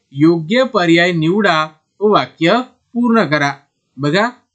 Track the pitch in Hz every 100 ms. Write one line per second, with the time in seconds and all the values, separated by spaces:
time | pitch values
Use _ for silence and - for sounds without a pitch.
0 | _ 139 160 170 156 240 262 214 170 170
1 | 180 170 156 202 196 160 156 _ _ -
2 | 208 180 127 - 165 226 247 _ _ 233
3 | 240 226 160 151 143 - _ _ _ -
4 | 143 175 233 - _